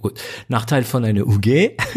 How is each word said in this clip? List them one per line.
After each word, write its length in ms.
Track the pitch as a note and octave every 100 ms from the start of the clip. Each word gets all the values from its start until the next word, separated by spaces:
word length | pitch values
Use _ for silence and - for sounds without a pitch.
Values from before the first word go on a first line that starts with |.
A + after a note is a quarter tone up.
Gut. 180 | G#2 - - - -
Nachteil 360 | A#2+ A2+ C#3+
von 200 | A#2 B2+
einer 220 | A2+ G#2+ A2+
U 120 | G2+
G 380 | G#2 C#3 A3 - -